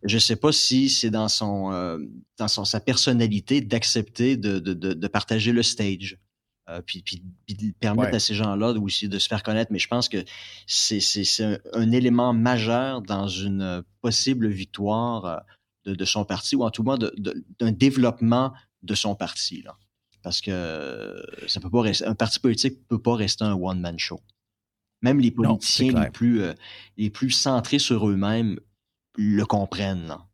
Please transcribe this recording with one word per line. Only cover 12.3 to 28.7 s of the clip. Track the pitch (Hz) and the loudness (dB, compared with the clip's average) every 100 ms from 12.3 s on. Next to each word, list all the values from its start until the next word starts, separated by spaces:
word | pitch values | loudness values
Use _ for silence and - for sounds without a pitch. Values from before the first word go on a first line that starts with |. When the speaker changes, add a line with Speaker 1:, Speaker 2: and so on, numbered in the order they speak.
Speaker 1:
majeur | 117 120 123 110 120 135 131 | 4 4 2 2 0 0 -6
dans | 98 101 98 | -4 -4 -2
une | 90 98 98 95 90 90 _ | -4 -4 -2 -2 -6 -8 _
possible | 120 110 - 127 110 | -2 0 0 0 0
victoire, | 98 95 - 101 107 120 117 92 | -2 -8 -6 -2 0 -2 -4 -6
euh, | 80 - _ _ _ | -8 -10 _ _ _
de, | 101 | -8
de | 95 | -4
son | 95 107 | -2 -2
parti, | 101 - - 139 | -2 -4 -2 0
ou | |
en | 117 | 0
tout | - | 0
cas | 113 135 | -2 0
de, | 110 - | -2 -4
de, | 95 - - - | -8 -8 -12 -2
d'un | 117 | -2
développement | 101 135 135 123 113 113 120 131 131 _ _ | 4 4 6 2 4 2 4 2 -4 _ _
de | 92 104 | -4 -2
son | 107 | -2
parti, | 98 90 - - 85 | -4 -6 -4 -6 -8
là. | - - _ _ _ _ | -16 -20 _ _ _ _
Parce | 90 87 | -6 -4
que | - 92 85 78 69 58 52 50 - - - | -4 -4 -4 -6 -8 -10 -12 -12 -14 -14 -6
ça | - | -6
peut | 90 | 0
pas | 110 | 2
rester, | 110 90 | 4 2
un | - 110 | 0 0
parti | 110 - | 0 2
politique | 131 113 135 - _ | 2 2 0 -2 _
peut | 113 | 0
pas | - | 2
rester | 117 98 - | 2 0 0
un | 107 | 0
one-man | 95 90 92 87 85 | 0 -2 -2 -4 -6
show. | - 87 _ _ _ _ _ _ _ _ | -8 -8 _ _ _ _ _ _ _ _
Même | 120 143 | 2 6
les | 120 117 | 4 4
Speaker 2:
Non, | 110 107 | 2 2
c'est | - - | 2 2
Speaker 1:
politiciens | 131 | 4
les | |
Speaker 2:
clair. | 120 71 | 2 0
Speaker 1:
plus, | - 120 117 | 2 2 4
euh, | 92 80 - - - - | 0 -6 -14 -20 -20 -4
les | 107 | -4
plus | 104 131 | 0 0
centrés | - 143 131 117 143 | 2 2 0 2 0
sur | 135 117 104 | 2 2 4
eux-mêmes | 98 98 113 113 92 _ | 2 2 2 0 -2 _